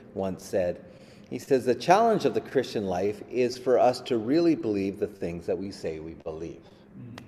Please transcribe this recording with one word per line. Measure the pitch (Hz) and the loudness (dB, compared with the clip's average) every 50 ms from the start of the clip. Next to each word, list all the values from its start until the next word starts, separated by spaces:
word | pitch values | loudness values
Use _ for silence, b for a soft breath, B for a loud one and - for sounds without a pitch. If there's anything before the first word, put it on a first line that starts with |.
| B B - | B B -6
once | 101 95 95 92 - - | -4 -4 -4 -4 -6 -8
said. | - - 101 90 87 87 - - B B B B B B B B B | -4 0 0 0 0 -2 -4 -8 B B B B B B B B B
He | 131 127 | -10 -8
says, | - - 139 127 117 | -2 2 2 2 4
"The | 123 120 | 2 0
challenge | - - - 175 202 226 233 220 175 139 | 2 4 4 6 6 6 4 4 4 2
of | 135 104 | 0 0
the | 110 - | -2 -2
Christian | - - 139 120 - - 123 104 | -2 0 0 0 0 -2 -4 -2
life | 95 90 87 95 104 107 - - - | 0 0 0 0 0 -2 -4 -8 -6
is | - 120 127 120 123 | -2 0 0 0 -2
for | - - 131 123 - | -2 0 2 4 6
us | 110 123 123 - - | 6 4 4 2 -2
to | - 131 117 | -2 -2 0
really | 104 117 139 165 170 170 156 | 0 2 2 4 4 4 2
believe | 117 - 113 104 101 95 98 92 - | 2 2 0 0 0 0 -2 -2 -2
the | 101 | -4
things | 95 - - - 87 85 85 82 | -4 -4 -4 -6 -6 -6 -6 -4
that | - 95 | -4 -4
we | 85 98 101 | -2 -4 -6
say | 95 - - 87 80 78 | -8 -8 -8 -6 -6 -8
we | 78 80 82 | -10 -12 -12
believe." | - - 82 78 80 85 78 67 - - b b b b b - - - - - - - | -12 -10 -10 -10 -8 -8 -10 -12 -14 -18 b b b b b -20 -18 -16 -16 -16 -16 -18